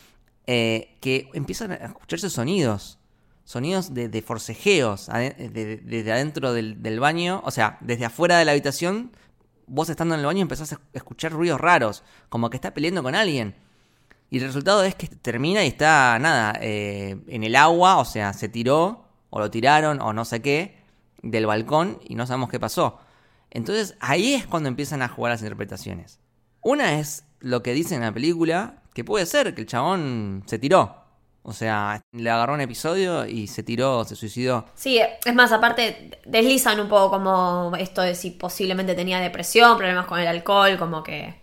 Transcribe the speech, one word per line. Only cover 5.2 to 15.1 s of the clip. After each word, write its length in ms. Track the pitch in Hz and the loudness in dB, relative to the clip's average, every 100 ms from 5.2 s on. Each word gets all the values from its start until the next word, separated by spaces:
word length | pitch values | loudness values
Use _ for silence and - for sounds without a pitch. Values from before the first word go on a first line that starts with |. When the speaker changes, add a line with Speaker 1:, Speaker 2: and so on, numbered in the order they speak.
| 131 | -4
Speaker 1:
de, 140 | - 120 | -6 -12
de, 260 | 107 107 110 | -8 -8 -10
desde 340 | 120 113 110 | -8 -6 -2
adentro 400 | 117 151 147 131 | -2 -2 -4 -2
del, 300 | 117 110 107 | -2 -4 -8
del 180 | 113 110 | -6 0
baño. 400 | 139 165 175 190 | 0 0 -4 -4
O 60 | - | -6
sea, 280 | 123 107 - | -2 -2 -2
desde 260 | 117 120 117 | -6 -4 -4
afuera 320 | - 175 175 | 0 4 6
de 60 | |
la 80 | 160 | 6
habitación, 600 | 147 143 135 170 208 247 _ _ _ _ _ - | 2 0 -4 -4 -4 -8 _ _ _ _ _ -10
vos 220 | 131 160 | -6 -4
estando 260 | 147 165 | -2 -2
en 60 | 160 | 0
el 60 | 143 | 0
baño 160 | 190 | 0
empezás 300 | 165 135 156 | -2 -4 -10
a 80 | 143 _ | -14 _
escuchar 400 | 131 - - 160 | -16 -14 -10 -8
ruidos 280 | 156 170 147 | -2 0 2
raros, 420 | 170 170 113 101 _ - _ | 4 4 4 -2 _ -20 _
como 220 | 117 117 | -4 -4
que 60 | 127 | -4
está 180 | - | -8
peleando 280 | - 156 185 | -4 -2 -2
con 120 | 127 | -2
alguien. 400 | 170 208 139 107 - _ _ _ _ _ _ _ | 0 0 0 -4 -10 _ _ _ _ _ _ _
Y 80 | 127 | -6
el 60 | |
resultado 380 | 131 135 143 208 | -4 -2 2 4
es 100 | 190 | 2
que 120 | 185 | -2
termina 540 | 165 | -12